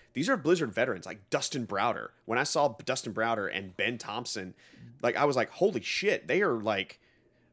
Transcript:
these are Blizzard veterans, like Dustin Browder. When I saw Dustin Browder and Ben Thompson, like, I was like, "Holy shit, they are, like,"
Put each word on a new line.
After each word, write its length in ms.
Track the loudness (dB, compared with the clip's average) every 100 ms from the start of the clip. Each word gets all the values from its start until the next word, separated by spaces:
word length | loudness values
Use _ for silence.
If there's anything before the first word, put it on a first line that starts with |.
| _
these 160 | -2 0
are 80 | 2
Blizzard 360 | 4 2 2
veterans, 320 | 0 0 -2 -8
like 240 | -14 -4
Dustin 380 | -2 -2 -4 -2
Browder. 400 | 0 0 0 -8 -12 -2
When 140 | 0
I 40 |
saw 260 | 2 2 2 0 -4
Dustin 280 | -2 -4
Browder 360 | -2 0 0 -2
and 220 | -4 -6 -2
Ben 200 | -2 -2
Thompson, 580 | -6 -8 -6 -6 -8 -12 -20 -20 -20 -2
like, 120 | 0 4
I 80 | 4
was 100 | 4
like, 140 | 0
"Holy 300 | 2 0 2
shit, 460 | -4 -2 0 0 0
they 140 | 2
are, 120 | 2
like," 460 | 0 0 0 -2 -10 _ _ _ _ _